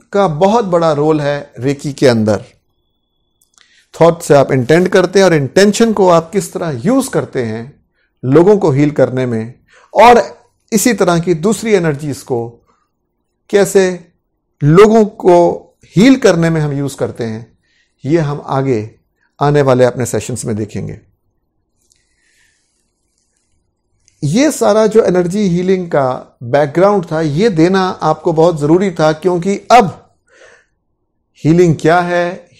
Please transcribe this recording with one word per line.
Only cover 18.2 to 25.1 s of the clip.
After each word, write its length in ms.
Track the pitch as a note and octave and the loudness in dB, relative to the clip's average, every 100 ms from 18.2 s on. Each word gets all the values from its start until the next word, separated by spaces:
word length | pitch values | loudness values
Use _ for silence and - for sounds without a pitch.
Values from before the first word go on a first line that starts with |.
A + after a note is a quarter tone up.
| C#3+ D3 - | -2 -6 -6
आगे 480 | C3+ C3+ A2+ G#2+ _ _ _ _ - | -4 -2 -4 -6 _ _ _ _ -4
आने 200 | G3+ D3 | 0 2
वाले 220 | C3+ B2+ | 2 2
अपने 220 | B2 B2+ A#2+ | 2 0 -6
सेशंस 380 | A2 - A#2 | -6 -8 -10
में 120 | A#2+ G#2+ | -6 -6
देखेंगे। 440 | G#2+ G2 G#2 G#2 _ _ _ _ _ _ _ _ _ _ _ _ _ _ _ _ _ _ _ _ _ _ _ _ _ _ _ _ _ _ _ - | -8 -10 -12 -14 _ _ _ _ _ _ _ _ _ _ _ _ _ _ _ _ _ _ _ _ _ _ _ _ _ _ _ _ _ _ _ -8
ये 260 | C#3+ G#3 D4 | -4 0 0
सारा 360 | - A3 G#3 A3 | 0 0 2 2
जो 160 | A3 | 2
एनर्जी 380 | - | 2